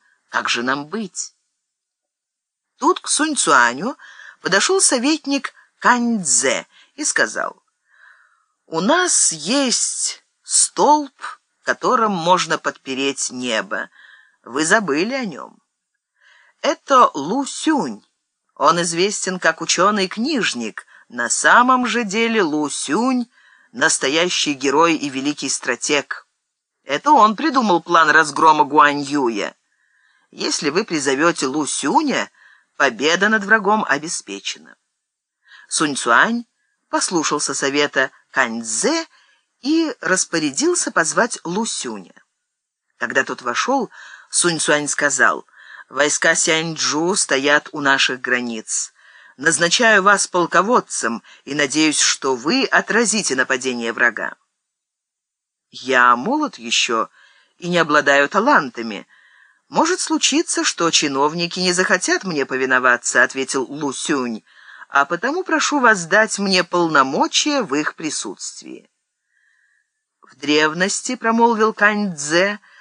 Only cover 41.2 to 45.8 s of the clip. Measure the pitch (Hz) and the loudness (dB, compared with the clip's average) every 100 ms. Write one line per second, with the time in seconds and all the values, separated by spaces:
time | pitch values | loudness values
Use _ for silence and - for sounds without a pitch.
41.2 | 233 - 160 185 226 - 127 107 85 _ | -2 -4 -6 -4 -4 -6 -8 -10 -14 _
42.2 | _ _ _ _ _ _ _ - 120 135 | _ _ _ _ _ _ _ -10 -4 -2
43.2 | 127 127 123 120 - 277 208 - - - | -2 -4 -6 -4 0 -2 -2 -10 -20 -20
44.2 | - - 175 156 - 147 143 - 147 127 | -6 -2 0 0 0 0 0 -2 -2 2
45.2 | 113 69 - - - - | 2 0 -6 -20 -20 -20